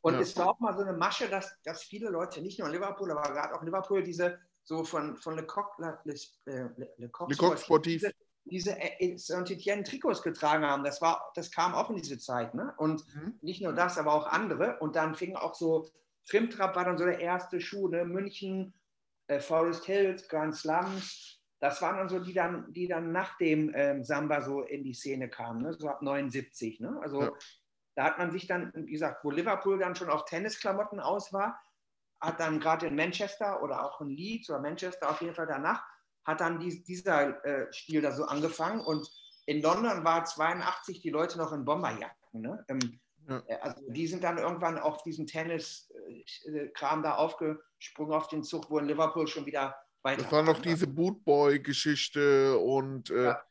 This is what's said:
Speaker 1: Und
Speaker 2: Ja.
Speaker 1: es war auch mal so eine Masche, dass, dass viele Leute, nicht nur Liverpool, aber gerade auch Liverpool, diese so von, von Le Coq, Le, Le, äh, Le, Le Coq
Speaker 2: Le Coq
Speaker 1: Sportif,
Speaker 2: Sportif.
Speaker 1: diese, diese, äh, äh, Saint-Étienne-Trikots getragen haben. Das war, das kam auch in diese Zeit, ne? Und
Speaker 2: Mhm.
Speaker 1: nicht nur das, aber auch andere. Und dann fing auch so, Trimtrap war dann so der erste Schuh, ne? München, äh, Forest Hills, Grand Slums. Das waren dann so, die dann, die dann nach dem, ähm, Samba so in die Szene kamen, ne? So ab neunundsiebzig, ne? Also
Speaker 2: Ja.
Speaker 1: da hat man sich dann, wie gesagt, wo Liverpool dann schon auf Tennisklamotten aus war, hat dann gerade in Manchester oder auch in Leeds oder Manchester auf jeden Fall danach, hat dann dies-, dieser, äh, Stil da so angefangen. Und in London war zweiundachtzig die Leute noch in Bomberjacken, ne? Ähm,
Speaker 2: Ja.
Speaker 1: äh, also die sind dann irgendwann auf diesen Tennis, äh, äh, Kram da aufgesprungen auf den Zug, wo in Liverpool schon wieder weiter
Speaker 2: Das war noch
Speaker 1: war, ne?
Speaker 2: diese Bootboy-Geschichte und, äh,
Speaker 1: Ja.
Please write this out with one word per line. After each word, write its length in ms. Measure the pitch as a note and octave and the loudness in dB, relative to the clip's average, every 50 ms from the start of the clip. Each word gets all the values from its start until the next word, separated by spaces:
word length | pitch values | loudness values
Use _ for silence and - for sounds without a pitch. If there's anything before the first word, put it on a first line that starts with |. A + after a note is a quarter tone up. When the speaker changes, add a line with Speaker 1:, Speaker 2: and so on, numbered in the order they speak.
Speaker 1:
Und 140 | - E3 E3+ | 6 4 4
Speaker 2:
Ja. 40 | - | 4
Speaker 1:
es 160 | F#3 - - | 2 2 2
war 140 | F#3 F3 F#3 | 2 4 4
auch 100 | G3+ _ | 4 _
mal 160 | A#3 G#3+ F#3 | 0 -2 0
so 60 | F#3+ | 0
eine 160 | G3+ F#3+ F3+ | -2 -2 2
Masche, 320 | E3 E3+ G3+ G3+ - C4 G3 | 2 2 2 2 0 -2 0
dass, 320 | F#3+ G3 F#3+ - - _ _ | -2 -2 -4 -6 -12 _ _
dass 200 | D3+ E3 - - | -10 -10 -10 -12
viele 260 | - G3 G#3 A3+ A3 | -12 -10 -8 -6 -4
Leute, 320 | F3+ E3 F3+ F3 - D#3+ | -2 -2 -4 -4 -6 -8
nicht 180 | D#3+ G3 F#3+ - | -8 -8 -6 -6
nur 80 | G3 | -4
Liverpool, 420 | D3 D3+ F3 G3 G3 G3 G3 G3 F3 | -4 -2 -2 -4 -4 -4 -4 -4 -2
aber 100 | D#3 D3 | -2 0
gerade 340 | D3 C#3+ C3+ C#3+ D#3 D#3 - | -2 -2 -2 -2 -2 -2 -4
auch 80 | D#3+ D#3+ | -6 -4
Liverpool, 400 | E3 F3+ F#3+ F#3+ - G3+ F#3+ F3 | -2 -2 -2 0 2 0 0 0
diese 340 | F3 E3+ E3+ F3 F3 F3 - _ _ _ _ _ | 0 0 0 0 0 0 -4 _ _ _ _ _
so 180 | - D#3+ D#3+ D#3+ | -6 -4 -4 -4
von, 320 | D#3+ - D#3 D3 D3+ C3 | -2 -2 -4 -4 -4 -6
von 220 | - - E3 D#3+ | -8 -8 -6 -6
Le 80 | D#3 - | -6 -8
Coq, 320 | - - G3+ G#3 G3+ - | -6 -6 -6 -6 -6 -8
Le, 200 | - E3 E3 D#3 - - | -8 -8 -8 -8 -8 -10
Le, 100 | D3+ C#3+ | -10 -10
äh, 540 | C#3+ - - _ _ _ C3+ C3+ B2+ B2+ A#2+ A#2+ | -10 -12 -16 _ _ _ -8 -6 -6 -6 -8 -8
Le, 140 | - C3+ - - | -10 -12 -14 -12
Le 120 | - A#2+ A#2+ | -14 -14 -14
Coq 200 | - - F3 F3 | -8 -8 -4 -4
Speaker 2:
Le 80 | C#3+ | 2
Coq 200 | - E3 F3+ D#3+ | 4 6 4 4
Speaker 1:
Sportif, 60 | - - | 4 4
Speaker 2:
Sportif. 380 | - E3 D3+ D#3 E3 E3 D#3+ | 6 6 6 6 4 0 0
Speaker 1:
diese, 100 | G3+ G3+ - _ _ _ _ _ _ | 0 -2 -4 _ _ _ _ _ _
diese, 340 | - F3+ F#3 E3+ G#3 F#3+ - | -8 -8 -4 -2 -2 -4 -2
äh, 340 | D#3 - - - F#3 F3+ F3+ | -4 -6 -2 0 0 0 0
äh, 40 | |
Saint-Étienne-Trikots 1040 | F3+ - - F3+ F3+ F3+ F3+ G3 F3 - G3 G3+ G#3 G3+ - - C4+ - B3 G3+ F3 | -4 -6 -4 -4 -4 -2 -4 -6 -4 0 0 0 0 -2 -6 -6 -2 0 0 0 0
getragen 440 | - E3+ D#3+ - - D3 D3+ D#3 D3+ | -2 -6 -4 0 2 4 4 4 4
haben. 180 | D3 C#3 C#3 C#3 | 2 2 2 0
Das 180 | C#3+ C#3 - | -2 -2 2
war, 300 | E3 E3 D#3+ - - - - | 4 4 4 2 -4 -8 -10
das 160 | F3 D#3+ - | -10 -10 -6
kam 220 | - F3 E3 F3+ F3 | 0 0 2 2 2
auch 160 | C#3 A3 A#3+ | 0 0 0
in 80 | A3+ | -2
diese 200 | F#3 D#3+ C#3 C#3 | -6 -6 -6 -8
Zeit, 360 | A#2 - - B2 B2 A#2 - - | -10 -6 -4 -2 -2 -2 -2 -4
ne? 200 | C#3 G#3 C#4 - | -6 -6 -6 -4
Und 260 | - D#3 D#3 D#3 D#3 - - - | -2 0 0 0 -2 -6 -12 -14
Speaker 2:
Mhm. 240 | D3 D#3 G3+ B3+ - | -10 -10 -10 -10 -8
Speaker 1:
nicht 200 | - D#3+ F#3 F3+ | -8 -8 -6 -4
nur 120 | G3 E3+ C3+ | -4 -2 2
das, 240 | E3 F3 F3+ - | 2 2 2 2
aber 160 | E3+ D3+ D3+ D3+ | 0 2 4 4
auch 140 | D3+ D3 | 4 4
andere. 500 | - - F3 A3 G3 D#3 C#3 F3 A#3 A#3+ - | 2 0 0 2 0 0 0 0 0 0 -2
Und 160 | D#3+ D3+ - | -4 -2 0
dann 200 | E3 D#3 D#3+ D#3+ | 0 0 0 -2
fing 200 | - F#3 F3 F#3+ | -4 -6 -6 -4
auch 200 | - - E3 - | -4 -4 -4 -4
so, 340 | - E3+ D#3+ D#3+ D#3+ D#3+ - _ _ _ _ _ _ _ - | 0 2 2 2 2 0 -4 _ _ _ _ _ _ _ 2
Trimtrap 460 | - G#3 A#3 A#3 - - G3 F#3 F#3 | 2 2 2 2 0 0 0 2 2
war 100 | F3+ F3+ | 2 2
dann 120 | F3+ F3 | 2 2
so 80 | D#3 F3 | 2 2
der 140 | F3+ - - | 2 2 2
erste 400 | F3 E3+ F3+ F3+ F3+ - - F3 | 0 0 0 0 -2 -2 -4 -4
Schuh, 300 | E3+ - G3+ G3+ G3 F3 | -4 -4 -4 -2 -2 0
ne? 160 | D#3+ E3+ F3 | 0 0 0
München, 680 | E3+ F3 F#3+ G3+ G3+ - - G3 F#3+ F#3+ F#3+ F#3+ F#3+ - _ _ _ _ _ _ _ _ _ _ | 0 -2 -4 -4 -6 -8 -8 -6 -4 -4 -4 -4 -6 -10 _ _ _ _ _ _ _ _ _ _
äh, 120 | - F#3+ F#3 | -2 -2 -2
Forest 460 | - - E3 D#3+ E3 E3+ E3+ E3 - | 0 2 4 4 4 4 2 -2 -2
Hills, 440 | - F#3+ G3+ G3 F#3+ F#3 F#3 - - | 0 4 4 4 4 2 -2 -6 -4
Grand 260 | D#3+ D#3 D#3 D#3 D#3 | -2 0 0 0 -2
Slums. 840 | - - D#3 D#3 E3+ F#3+ F#3+ G3 F#3+ F#3 - - - - - - _ _ _ _ _ | -4 -2 0 2 2 2 0 -4 -6 -6 -8 -12 -14 -16 -20 -20 _ _ _ _ _
Das 220 | C#3 C#3+ C#3+ - | 0 0 0 2
waren 160 | F3+ E3 G3 | -2 0 0
dann 120 | F#3+ F#3+ F3 | 0 -2 -2
so, 100 | F#3 F3+ | -2 -2
die 140 | F3+ F3+ F3 | -4 0 0
dann, 380 | F#3 E3+ E3+ F3+ - - - | 2 2 2 0 -4 -6 -8
die 160 | D#3 F3 F3+ | -4 -4 -2
dann 240 | F3+ F3 E3 E3+ E3 | -2 0 -2 -2 0
nach 260 | E3 F#3 F#3 - - | 0 0 -2 -2 -2
dem, 360 | - F3 D#3+ D#3 D#3 D#3 D3+ D3+ | 0 4 4 6 4 4 2 2
ähm, 300 | C#3 C#3+ C#3+ C#3 C#3 A#2+ | 2 2 2 2 0 0
Samba 380 | A2+ D3+ C#3+ D3+ D3+ D3+ D3 | 0 0 0 2 2 0 0
so 200 | B2+ C3 C#3 C#3 | 0 -2 -4 -4
in 220 | B2+ - C#3+ C#3+ C#3 | -4 -4 -6 -6 -6
die 100 | C3+ A#2+ | -8 -8
Szene 360 | - - C#3+ C3+ C3 B2+ A#2+ | -6 -4 -4 -4 -4 -4 -6
kamen, 340 | - - A#2 A#2 A2+ A#2 B2+ | -6 -8 -8 -6 -4 -4 -4
ne? 100 | D#3 A#3 | -4 -4
So 160 | - D#3 D3 | -4 -4 -6
ab 120 | C#3 C#3+ | -4 -2
neunundsiebzig, 760 | D3+ C#3 C#3 C#3+ C#3 C3 A2+ C#3 B2+ - - - A#2+ A2+ A2 - | -2 -2 0 0 -2 -2 -4 -4 -6 -6 -10 -6 -6 -6 -6 -6
ne? 180 | A2+ E3+ C#4 D4 | -8 -6 -6 -6
Also 220 | - D3+ C#3 C#3 C#3+ | -6 -4 0 0 0
Speaker 2:
Ja. 80 | - - - - - - _ _ _ _ _ _ _ _ | 0 -2 -6 -16 -20 -20 _ _ _ _ _ _ _ _
Speaker 1:
da 80 | C#3+ C3 | 2 2
hat 140 | D#3 - | 2 4
man 140 | - F3+ F3 | 2 0 0
sich 160 | E3+ F#3 - | 0 -4 -2
dann, 240 | - F#3 F3+ D3 A#2 - | -2 -2 -2 -2 -4 -8
wie 160 | D#3+ D#3 - | -10 -8 -6
gesagt, 320 | D#3 D3+ D#3+ C#3+ - - - | -4 -2 -2 -2 -2 -2 -4
wo 60 | D3 | -2
Liverpool 480 | D3 E3 E3+ A3 G3 G3 - G3 G3 F#3+ | 0 0 2 2 0 2 2 2 2 2
dann 160 | F#3 F3+ F3 | 2 0 -2
schon 140 | - F#3 D3+ | -4 0 0
auf 160 | D3 D3 D3 | 0 0 0
Tennisklamotten 720 | - E3+ E3+ G3 A3 G#3+ - - G#3 G3 G3 G#3 G#3 G#3 G3 | -4 -4 -4 -4 -4 -6 -4 -2 -2 0 0 -2 -4 -4 -4
aus 340 | C3 C#3+ F#3+ G3+ F#3+ - F#3+ | 0 0 0 0 -2 -4 -2
war, 260 | G3 G3+ A3+ A#3+ - - _ _ _ _ _ _ _ _ _ _ _ | -2 -2 -2 -4 -8 -16 _ _ _ _ _ _ _ _ _ _ _
hat 200 | D#3 E3 E3 - | -4 -4 -2 0
dann 200 | E3 D#3+ D#3 D#3 | 0 0 2 2
gerade 280 | D#3 D#3+ D#3+ E3 E3+ | 4 4 4 4 2
in 80 | D#3 C#3+ | 0 2
Manchester 640 | D3 D#3+ F3+ F3 - G#3 G3 G3 - G#3+ G3+ G3 - | 2 2 2 2 -2 -4 -4 -2 -2 -2 0 0 0
oder 220 | - D3 C3 - - | -2 -2 -2 -2 -2
auch 180 | C#3+ - - | -4 -4 -6
in 80 | D3+ C#3+ | -8 -6
Leeds 400 | C#3 D3 F3 G#3 A3+ A3+ - - | -6 -6 -6 -6 -6 -6 -4 -4
oder 100 | D#3 C3 | -4 -2
Manchester 500 | C3+ D3 E3+ F3+ F#3+ F#3 F3 - D#3 C#3+ | -2 -4 -4 -4 -6 -6 -6 -2 -2 -2
auf 120 | D#3 - | 0 0
jeden 140 | E3+ E3+ E3 | -2 -4 -4
Fall 120 | E3+ D#3+ | -4 -2
danach, 360 | D#3 D3 C3+ C#3+ E3+ A#3 - - - - _ _ _ _ _ _ | -2 -2 0 2 2 0 0 -2 -12 -18 _ _ _ _ _ _
hat 160 | - D#3+ D#3 | -2 0 2
dann 180 | F3+ E3 E3+ D#3+ | 2 0 0 0
dies-, 240 | E3+ F3+ D#3+ - - | -2 -4 -6 -6 -8
dieser, 600 | - F3+ F3+ - G3 E3 D3 C#3+ C3+ B2+ - - | -8 -10 -2 2 4 6 6 6 4 0 -2 -2
äh, 260 | C#3+ C#3+ C3+ - - | -2 -2 -2 -2 -4
Stil 300 | - - - - D#3 D3+ | -8 -14 -8 0 0 2
da 100 | D3 C#3+ | 2 2
so 140 | B2+ C3+ D3+ | 0 0 -2
angefangen. 560 | - C#3 D3 D3+ E3 D#3+ - D#3+ F3 G#3+ A3+ | 0 0 0 0 -2 0 0 -2 0 -2 -2
Und 260 | G3 D#3+ D#3 D3+ D3 - - - - - - _ _ | 0 0 -2 -2 -2 -8 -14 -20 -20 -20 -20 _ _
in 160 | - D3 D3+ | -2 -2 2
London 420 | D3 D#3 F3 G3+ A#3 A#3 G3+ F3 D#3+ | 4 4 4 4 4 2 0 2 4
war 220 | E3 E3 E3+ E3 | 4 4 4 2
zweiundachtzig 760 | - - D3+ D#3 E3 F3+ F3+ - - F3+ - - - F3 - | -2 0 2 2 2 2 2 -2 -2 -2 -2 -8 -10 -12 -6
die 80 | - E3 | -6 -2
Leute 280 | C#3+ D3+ E3+ F3 E3+ | 0 0 0 0 0
noch 160 | E3+ D#3+ D#3 D3+ | -4 -4 -2 -2
in 100 | C#3+ B2+ | -4 0
Bomberjacken, 760 | C#3 D3+ E3+ F3 B2+ A2 G#2+ - - - _ _ _ - A2+ | 0 0 2 0 -2 -2 -4 -8 -10 -12 _ _ _ -10 -8
ne? 240 | A2 B2+ F#3+ G#3+ - - | -6 -6 -8 -8 -8 -6
Ähm, 300 | C3+ C3+ B2 A#2 A#2+ - _ _ _ _ D#3 | -2 -2 -2 -2 -4 -12 _ _ _ _ -10
Speaker 2:
Ja. 160 | D3 C3 C3 - | -8 -8 -8 -6
Speaker 1:
äh, 100 | - A2+ | -6 -8
also 240 | - - - - B2+ C#3 | -6 -4 -8 -8 -8 -10
die 200 | C3 A#2 D3 E3 | -8 -4 -2 -2
sind 160 | D#3+ F#3 F3 F3+ | -2 -2 -2 -2
dann 140 | E3+ - | 0 0
irgendwann 400 | E3 - E3+ F3+ E3+ F3 E3 E3 | 0 -2 -2 -2 0 -2 -2 0
auf 240 | D#3 - D3+ D3+ - - | 2 0 0 -2 -2 -8
diesen 220 | E3+ D3+ D#3 D3 | -8 -6 -6 -8
Tennis, 640 | - - D#3+ D#3+ E3 E3 D#3 - - - - - _ - - G2 E2+ A2+ A#2+ - - - - - | -6 -4 -4 -2 -2 -4 -4 -4 -8 -12 -14 -16 _ -18 -16 -14 -14 -16 -16 -16 -16 -18 -14 -10
äh, 60 | D#3 | -6
äh, 200 | D3+ D3+ D3 C#3+ | -6 -6 -6 -6
Kram 320 | - - D3+ - D#3 D#3 | -8 -4 -2 0 0 0
da 140 | D#3 D#3 C3+ | 0 0 2
aufgesprungen 1000 | G#2+ D#3 E3 D#3+ - E3 D#3 D#3 D#3 - _ _ _ - - - - D3+ D3+ D#3 | 4 2 2 2 -2 -2 -2 -2 -4 -10 _ _ _ -18 -16 -6 -6 -2 0 0
auf 140 | D#3 D#3 | 0 0
den 160 | - D#3+ D#3 C#3+ | 0 -4 -6 -4
Zug, 260 | - - D#3 - - | -4 -6 -6 -4 0
wo 80 | D3+ | 0
in 80 | D3+ D3 | 0 2
Liverpool 420 | C#3+ D3 D3 D#3+ D3+ - E3+ D#3 | 2 2 2 2 2 4 0 0
schon 180 | D3+ - D#3 C#3+ | 0 -2 -6 -6
wieder 300 | C#3+ D3 C#3+ C3+ C3+ - - - _ _ _ - | -2 -2 -2 -2 -2 -4 -10 -18 _ _ _ -2
weiter 180 | C3+ C#3 - C#3 | 0 0 0 0
Speaker 2:
Das 80 | - | 4
war 120 | D3+ D3+ D#3 | 6 6 8
noch 120 | D#3+ D#3 | 8 6
Speaker 1:
war, 100 | D#3+ - | 6 4
ne? 60 | F3 | 0
Speaker 2:
diese 160 | E3 D#3+ F3 | 2 2 2
Bootboy-Geschichte 1700 | C#3+ C3+ D#3 E3+ F#3 G3+ - _ - C#3+ C#3+ D3 C#3+ C#3+ D3 B2+ C#3+ C#3 - - D#3 D3 C3+ - - - D3 C#3+ C#3+ C#3 C3+ C3+ C3+ C3 A2 | 0 2 2 2 2 2 0 _ 6 8 8 10 8 8 6 2 0 -2 0 2 2 2 2 0 -2 2 4 6 8 8 8 8 8 6 6
und, 500 | F2 A#2+ C3 C3+ C3+ C3+ C3+ B2+ - - | 6 6 4 2 2 0 -6 -8 -4 0
äh, 140 | E2 A#2 B2 | 2 4 6
Speaker 1:
Ja. 180 | A#2+ A#2 - - _ | 6 4 2 -2 _